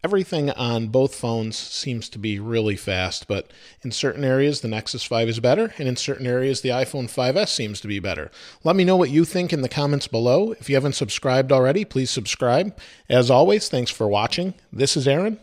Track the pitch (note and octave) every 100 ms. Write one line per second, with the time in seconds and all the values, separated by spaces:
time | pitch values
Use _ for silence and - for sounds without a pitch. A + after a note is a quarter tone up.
0 | F3+ G3 F3+ E3+ C#3+ - A#2+ A#2 A2+ B2+
1 | C#3 - A#2+ A2+ A2 - - - C#3 A#2
2 | - G#2+ G#2+ G2+ G#2+ A2+ G#2+ G2 - F#2
3 | F#2 - - G2 - - - _ B2+ -
4 | C3+ A#2 C3+ C3 C#3+ C#3+ A2+ G#2+ - A#2+
5 | - A2+ A2+ A2+ B2 D#3+ A3+ - C3+ B2
6 | - C#3 B2+ B2 C3 B2+ C3 B2+ C3+ C#3+
7 | A#2+ - B2 D3+ G#3+ - A2 G2+ G#2 G2+
8 | F#2+ D#2 D2+ - - - D#3+ F#3 F3+ F#3
9 | D3 D3 E3+ F#3 F3 D#3+ B2+ - C#3+ C#3+
10 | - A2+ A#2+ C#3 A3 A3 - C#3 C#3 -
11 | A#2 - C3+ B2+ C3 C3+ B2+ E3+ G3+ C3
12 | B2+ - G2+ - B2 B2+ G3 - - -
13 | _ B2 B2 C3 F3 G#3 - B2+ A#2+ -
14 | G#2+ G#2 G#2 - F#3 - _ A2 C3+ E3
15 | C3 C#3+ G3+ A3